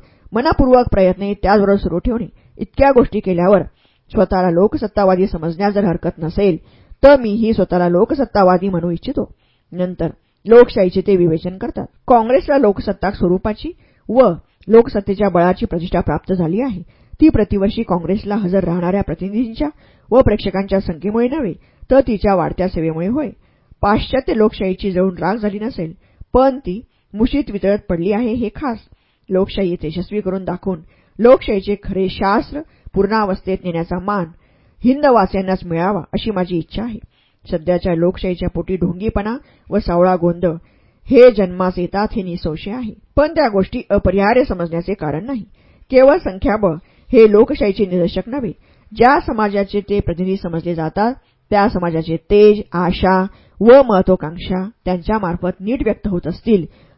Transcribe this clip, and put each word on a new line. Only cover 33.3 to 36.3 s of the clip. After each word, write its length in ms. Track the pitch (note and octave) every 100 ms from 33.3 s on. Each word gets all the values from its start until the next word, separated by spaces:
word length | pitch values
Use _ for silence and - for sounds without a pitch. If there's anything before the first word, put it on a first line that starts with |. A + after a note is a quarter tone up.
| F#3+ - F#3+
नेण्याचा 340 | F3+ E3 E3+ F3+
मान 240 | F#3+ G#3 E3 - _ _ _ _
हिंदवासियांनाच 840 | B3 C4+ D4 A#3 F#3+ F#3+ F#3+ F#3+
मिळावा 360 | F3 E3 F3+ G3+ -
अशी 180 | F#3 A3